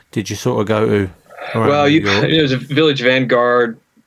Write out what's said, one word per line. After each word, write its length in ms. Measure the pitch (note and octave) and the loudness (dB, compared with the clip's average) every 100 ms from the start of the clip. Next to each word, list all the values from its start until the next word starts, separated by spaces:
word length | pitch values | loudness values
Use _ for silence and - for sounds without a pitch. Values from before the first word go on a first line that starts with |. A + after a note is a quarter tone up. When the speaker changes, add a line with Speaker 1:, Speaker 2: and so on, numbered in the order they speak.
| _ | _
Speaker 1:
did 180 | A#2 F#2+ | -8 -8
you 60 | |
sort 260 | G2+ B2 A#2 | -6 -4 -2
of 60 | G#2 | 0
go 180 | G#2+ | 0
to 240 | A2+ G#2 F#2+ - _ - - | 0 0 -2 -8 _ -18 -8
around 120 | A2+ C3+ | -2 0
Speaker 2:
Well, 180 | D3 C#3+ | 2 2
Speaker 1:
New 60 | |
Speaker 2:
you, 80 | D#3+ | 2
Speaker 1:
York? 200 | G3+ G3 | 2 0
Speaker 2:
<laughs> 80 | - | 0
there 120 | D#3+ | 2
was 100 | C#3+ | 0
a 60 | B2+ | -2
Village 440 | - C3+ D#3 C3 | -2 0 0 2
Vanguard, 760 | B2 C3 B2 B2 B2 B2 A#2 A2+ _ _ | 0 0 2 2 2 2 0 -6 _ _